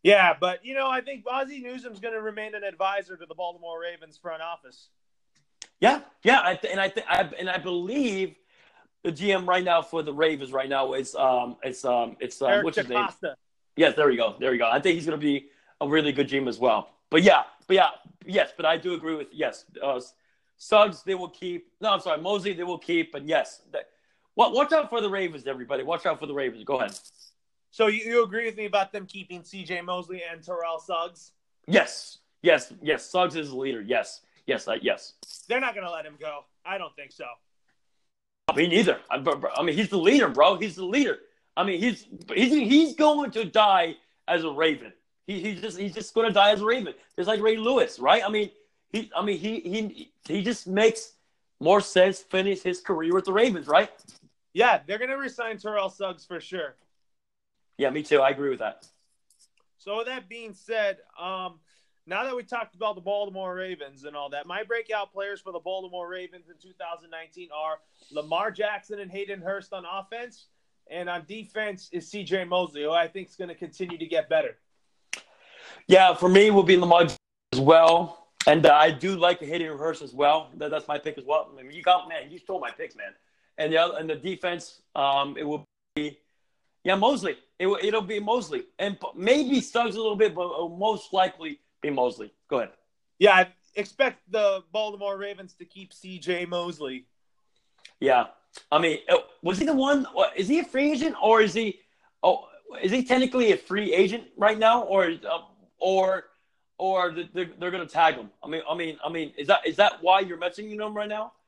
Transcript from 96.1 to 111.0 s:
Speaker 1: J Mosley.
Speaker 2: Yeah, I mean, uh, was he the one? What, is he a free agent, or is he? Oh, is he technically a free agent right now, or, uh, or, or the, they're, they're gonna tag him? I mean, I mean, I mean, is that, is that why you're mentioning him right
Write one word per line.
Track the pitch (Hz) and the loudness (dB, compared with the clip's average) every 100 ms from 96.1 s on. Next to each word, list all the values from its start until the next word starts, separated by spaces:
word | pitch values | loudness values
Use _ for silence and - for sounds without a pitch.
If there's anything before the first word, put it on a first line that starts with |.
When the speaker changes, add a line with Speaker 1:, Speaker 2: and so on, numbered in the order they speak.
| 185 | -12
Speaker 1:
J | 175 175 170 | -6 -6 -4
Mosley. | 175 175 151 139 131 _ _ _ _ _ _ _ _ - _ | -6 -6 -8 -10 -10 _ _ _ _ _ _ _ _ -20 _
Speaker 2:
Yeah, | 135 123 - - _ - _ | 4 4 2 -10 _ -20 _
I | 151 | 2
mean, | 165 147 - | 2 -2 2
uh, | 175 - _ | 2 2 _
was | 170 190 | -4 0
he | 311 | 0
the | |
one? | 277 269 285 254 | 2 2 2 0
What, | 175 190 - | 0 0 0
is | 196 | 0
he | 311 | 0
a | |
free | 277 254 294 | 0 0 0
agent, | 285 311 - | 0 -2 0
or | 214 220 | 4 6
is | 214 | 4
he? | 185 220 - _ _ _ _ | 2 -4 -6 _ _ _ _
Oh, | 180 - - - - - | 2 2 -4 -20 -18 -4
is | 190 | 0
he | 254 | 0
technically | 247 254 254 254 226 | 2 2 2 2 4
a | 202 | 2
free | - 196 202 | 0 -4 0
agent | 170 196 226 - - | 2 2 0 -10 2
right | 208 214 | 2 4
now, | 220 240 | 4 4
or, | 190 196 170 | 2 2 2
uh, | 165 101 165 - _ _ _ | -2 -6 -6 -8 _ _ _
or, | 185 190 190 190 - _ _ _ _ - | 0 2 2 -2 -8 _ _ _ _ -6
or | 190 190 180 | -2 0 -2
the, | 160 170 | -4 -10
they're, | 175 175 - | -8 -8 -8
they're | 180 | -8
gonna | 185 160 | -6 -6
tag | 160 160 139 | 2 2 2
him? | 107 _ | -12 _
I | - | -10
mean, | 160 - | -8 -6
I | 170 | -6
mean, | 165 147 147 | -6 -8 -8
I | |
mean, | 165 151 - | -8 -8 -8
is | 143 | 2
that, | 196 160 | 2 2
is | 160 | 4
that | 202 - | 4 4
why | 170 190 | 4 4
you're | 196 165 | 2 -6
mentioning | 180 180 214 208 | -8 -8 -12 -10
him | 214 | -8
right | 208 | -8